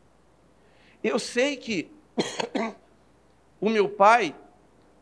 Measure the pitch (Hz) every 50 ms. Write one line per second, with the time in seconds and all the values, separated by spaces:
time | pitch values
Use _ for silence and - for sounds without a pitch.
0 | _ _ _ _ _ _ _ _ _ _ _ _ _ - - - - - - -
1 | - 214 220 240 - - - 240 254 285 285 247 - - 220 180 - - - -
2 | - - _ - - - - - - - - 277 226 226 202 - - - - -
3 | - - _ _ _ _ _ _ _ _ _ - - 208 226 214 196 180 - -
4 | 196 208 226 247 214 156 131 - - - - - - _ _ _ _ _ - _